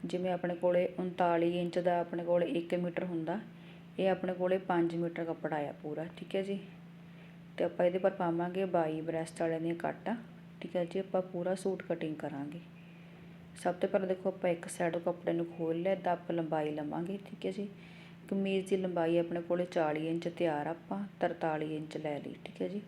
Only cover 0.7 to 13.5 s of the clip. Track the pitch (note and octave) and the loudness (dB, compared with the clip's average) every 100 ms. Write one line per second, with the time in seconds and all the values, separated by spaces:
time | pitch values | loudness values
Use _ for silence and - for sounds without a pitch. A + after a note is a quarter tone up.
0.7 | F3 F3+ - F#3 F3 F3 E3+ E3+ F3 F3 | 6 4 0 -4 4 4 6 4 2 0
1.7 | F3+ F3 F3 E3+ E3+ F3 F3 E3+ F3 E3+ | 2 4 4 2 -2 4 4 4 0 0
2.7 | F3+ F3 E3+ F3+ E3 D#3+ F#3+ - - - | 0 0 -2 -2 -2 0 -2 -4 -16 -18
3.7 | - - - F#3+ F#3 F#3 F3+ F3+ F#3+ F#3+ | -18 -12 0 2 4 0 0 2 2 4
4.7 | F3 E3+ E3+ E3+ E3+ E3 D#3+ D#3+ D3+ C#3+ | 4 4 2 0 -2 -2 -2 0 0 -2
5.7 | - D3+ D3+ E3+ - F3+ G3 G3 G3 - | -4 -6 -4 -6 -8 -4 -2 0 -4 -6
6.7 | - - - - - - - - - F3 | -16 -18 -18 -18 -18 -18 -18 -16 0 0
7.7 | E3+ F3+ F#3 F#3+ F#3+ F3 E3 F3 F3+ F#3+ | 4 4 6 2 4 2 2 0 0 2
8.7 | F3 D#3 D#3+ D#3+ D#3+ E3 - E3 E3 E3 | 4 2 0 -2 -2 -4 -2 0 2 0
9.7 | E3+ D3+ - F#3+ A#3 - - - - F3 | 0 -2 -2 -4 -4 -6 -16 -18 -12 -4
10.7 | F#3 E3+ F#3+ F#3+ F#3 F#3 F3 F3 F#3 G3 | -2 0 -2 0 0 0 -2 -2 0 0
11.7 | F#3 - E3 D#3+ D#3 D3 C#3+ D3 E3+ - | -2 -2 -2 -2 -4 -6 -6 -6 -8 -12
12.7 | - - - - - - - - | -18 -18 -18 -18 -18 -18 -18 -18